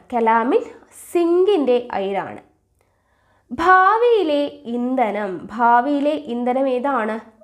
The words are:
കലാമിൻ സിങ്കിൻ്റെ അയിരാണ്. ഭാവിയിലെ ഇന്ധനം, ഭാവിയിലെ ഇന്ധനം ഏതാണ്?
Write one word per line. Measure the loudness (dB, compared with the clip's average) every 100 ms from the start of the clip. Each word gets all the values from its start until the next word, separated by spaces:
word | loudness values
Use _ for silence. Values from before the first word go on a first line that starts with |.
| _
കലാമിൻ | -2 2 2 2 -2 -2 -18 _ -20 -6
സിങ്കിൻ്റെ | -2 2 2 2 2 2 0 -2 -8
അയിരാണ്. | -6 -6 -8 -14 _ _ _ _ _ _ _ _ _ _ _
ഭാവിയിലെ | -2 4 6 6 4 4 2 2 0 -2 -8 -8 -6
ഇന്ധനം, | -2 0 0 -2 -6 -8 -10
ഭാവിയിലെ | -2 2 4 2 -2 -2 -4 -6
ഇന്ധനം | -4 -2 0 -2
ഏതാണ്? | -2 -2 -2 -4 -6 -12 _